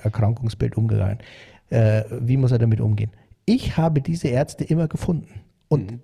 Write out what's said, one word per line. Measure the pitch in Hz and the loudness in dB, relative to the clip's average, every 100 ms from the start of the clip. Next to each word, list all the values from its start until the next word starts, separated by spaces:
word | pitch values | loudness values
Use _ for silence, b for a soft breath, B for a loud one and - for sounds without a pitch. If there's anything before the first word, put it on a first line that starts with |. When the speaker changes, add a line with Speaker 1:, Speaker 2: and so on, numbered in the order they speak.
Speaker 1:
Erkrankungsbild | 110 - 107 117 113 - 120 110 | -4 0 0 0 -4 -4 -2 0
umgegangen, | 113 107 98 101 B B B B _ | 0 2 0 -4 B B B B _
äh, | 113 110 107 107 120 | 2 4 2 -2 -4
wie | 120 135 | 0 2
muss | 127 | 2
er | 123 | 4
damit | 117 110 | 2 2
umgehen. | 113 104 107 b b - - | 2 0 -2 b b -6 0
Ich | 247 - - | 0 0 0
habe | 165 151 | 2 0
diese | 135 165 147 | -2 -2 0
Ärzte | 123 151 - | 0 -2 -4
immer | - 160 160 | -2 0 0
gefunden. | - - 165 - - - _ _ | -2 -2 -4 -6 -18 -20 _ _
Und | 147 95 | -2 0
Speaker 2:
Mhm. | 120 | -10